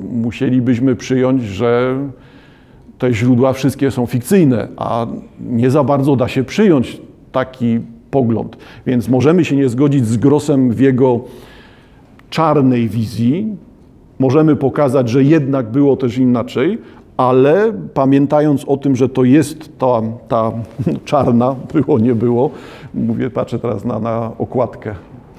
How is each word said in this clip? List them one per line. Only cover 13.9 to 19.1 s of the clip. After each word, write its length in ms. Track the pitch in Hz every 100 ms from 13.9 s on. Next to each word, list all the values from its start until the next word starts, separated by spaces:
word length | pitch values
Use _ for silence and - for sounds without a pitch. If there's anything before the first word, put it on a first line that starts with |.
| - - -
możemy 360 | 135 151 156 139
pokazać, 540 | 135 151 143 135 117
że 140 | 135
jednak 480 | 139 160 135 135 107
było 260 | 135 139 127
też 200 | 127 113
inaczej, 600 | 127 123 - 117 160 233 - - - -
ale 560 | 127 131 139 180 226 196 151
pamiętając 720 | 147 135 139 143 151 151 135 -
o 120 | 135
tym, 180 | 139 123
że 140 |
to 140 | 131